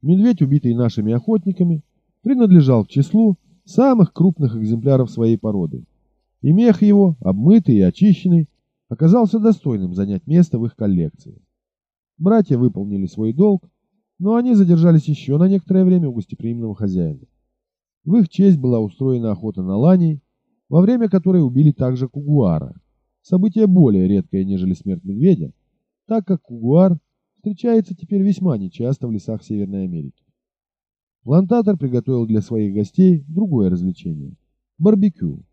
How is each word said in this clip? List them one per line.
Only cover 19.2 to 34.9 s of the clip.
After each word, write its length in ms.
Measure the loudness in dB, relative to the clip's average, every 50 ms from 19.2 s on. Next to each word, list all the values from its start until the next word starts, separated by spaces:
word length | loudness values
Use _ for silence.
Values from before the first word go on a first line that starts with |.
| -2 -4
охота 300 | -6 -6 -6 -10 -8 -8 -6
на 120 | -4 -2
ланей, 460 | 0 2 2 4 4 2 -2 -4 -6 _ _ _ _ _ _ _ _ _ _
во 120 | 2 2
время 280 | 2 2 2 0 0 0
которой 340 | -2 0 0 2 2 2 2
убили 280 | 2 2 2 2 2
также 360 | 2 0 -4 -4 -2 -4 -6
кугуара. 680 | -8 _ -12 -4 -2 0 0 2 0 0 -2 -4 -10 -18 -20 _ _ _ _ _ _ _ _
Событие 460 | _ _ -2 0 0 0 0 2 2
более 400 | 4 6 6 4 4 4 2 2
редкое, 380 | 2 0 0 -2 _ -4 -4 -4
нежели 280 | -4 -4 -4 -4 -4 -6
смерть 300 | -6 -6 -8 -8 -8 _
медведя, 500 | -12 -6 0 2 2 2 0 -2 -12 -14 _ _ _ _ _ _ _ _ _ _
так 180 | _ -6 -6 -4
как 160 | -4 -6 -6
кугуар 580 | _ _ -14 -8 -4 0 4 4 4 4 2 -2 _ _ _ _ _ _ _
встречается 600 | _ _ -10 -10 -6 -4 0 0 0 -2 -2 -10
теперь 260 | -16 -10 -6 -4 -2
весьма 360 | 0 0 -2 -2 -2 -2 -2
нечасто 500 | -2 -6 -10 _ -8 -6 -6 -6 _ -6
в 40 | -8
лесах 320 | -8 -8 -8 -8 -10 -10 _
Северной 400 | -8 -8 -8 -6 -6 -8 -8 -8
Америки. 400 | -8 -8 -10 -12 -14 _ _ _ _ _ _ _ _ _ _ _ _ _ _ _ _ _ _ _ _ _ _ _
Плантатор 540 | 0 0 0 2 2 0 0 0 -2 -2
приготовил 480 | -2 -4 -4 -4 -4 -4 -2 -4 -4 -2
для 160 | -2 -2 -4
своих 320 | -4 -4 -6 -4 -4 -4 -4
гостей 500 | -4 -6 -4 _ 2 2 2 2 0 -4
другое 420 | -8 -6 -6 -4 -2 -2 -2 0 0
развлечение — 640 | -2 -2 -4 -6 -6 -8 -10 -12 -12 -10 -12 -16 -18 _ _ _ _ _ _ _ _
барбекю. 680 | _ 0 0